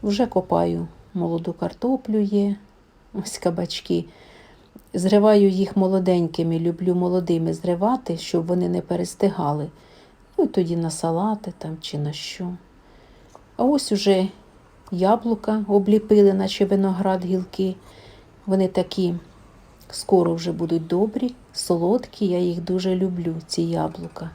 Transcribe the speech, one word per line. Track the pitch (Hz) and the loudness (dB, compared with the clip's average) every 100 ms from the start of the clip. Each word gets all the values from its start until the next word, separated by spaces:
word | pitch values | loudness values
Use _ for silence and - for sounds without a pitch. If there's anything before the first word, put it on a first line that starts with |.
Вже | 208 202 240 | -2 0 0
копаю | - 180 170 170 170 170 - - | 0 0 0 2 -2 -6 -12 -12
молоду | 190 170 165 170 | -6 -4 -4 -6
картоплю | 170 - - 240 262 240 214 | -6 -8 -4 -2 -2 -2 -2
є. | 202 202 202 202 - _ _ _ _ 196 | 0 0 0 -2 -10 _ _ _ _ -10
Ось | - - | -10 -4
кабачки. | 180 170 175 - - 170 170 - - - - - _ - _ | -4 -2 -6 -8 -4 -4 -4 -14 -20 -20 -20 -20 _ -20 _
Зриваю | - 185 208 214 208 196 | -4 2 4 6 6 6
їх | 185 190 - | 4 0 2
молоденькими, | 190 190 180 180 170 165 165 165 | 2 2 2 2 2 0 -2 0
люблю | 170 170 180 | -2 -2 -2
молодими | 180 180 180 175 170 165 | 0 0 0 0 0 0
зривати, | 160 180 175 202 262 - 165 | -2 -2 0 0 0 -4 -8
щоб | - 180 165 | -2 -4 0
вони | 175 175 | 0 0
не | 175 | -2
перестигали. | - 175 180 - 202 196 151 147 147 - - - - _ _ - | -4 -4 -4 0 0 0 -2 -2 -6 -12 -20 -20 -20 _ _ -2
Ну, | |
і | 285 | 0
тоді | - 170 170 | 0 0 -2
на | 165 | -4
салати | 160 165 165 208 214 202 - | -4 -2 0 -2 -4 -8 -12
там | 156 160 | -12 -10
чи | - 147 | -10 -6
на | 147 | -6
що. | 147 - - 180 180 - - _ - - - - - - - | -8 -12 -10 -10 -10 -16 -20 _ -20 -20 -20 -20 -20 -20 0
А | |
ось | 247 285 - | 2 2 0
уже | 202 202 190 190 - - - - - - | 0 4 4 2 -4 -20 -20 -20 -20 -10
яблука | 175 185 220 226 220 - 214 202 | 0 2 2 2 -2 -2 -2 2
обліпили, | 202 196 214 214 208 202 | 2 4 2 6 8 8
наче | 190 196 - | 6 -2 0
виноград, | 196 196 196 180 190 185 | 2 2 2 0 0 0
гілки. | 180 185 180 - 190 185 - - - - - - - | 0 -2 -4 -2 -2 -2 -14 -20 -20 -20 -20 -16 0
Вони | 190 190 | 2 2
такі | 190 180 - 180 175 - - - - - - - | 0 -2 -2 -2 -2 -10 -20 -20 -20 -20 -20 -16
скоро | - - 185 170 | -12 2 4 4
вже | 165 170 | 0 -4
будуть | 165 165 170 165 | -4 -2 -2 0
добрі, | 175 208 233 254 - - | 0 0 0 -4 -6 -16
солодкі, | - - 175 170 240 - - 202 | -12 -2 0 2 0 -2 -4 -2
я | 180 | 0
їх | 180 175 | 0 -2
дуже | 170 185 185 185 | -4 -2 0 0
люблю, | 190 175 165 160 160 | -2 -2 -4 -6 -6
ці | - | -4
яблука. | 170 170 156 170 165 - 160 | -2 -2 -4 -6 -14 -14 -16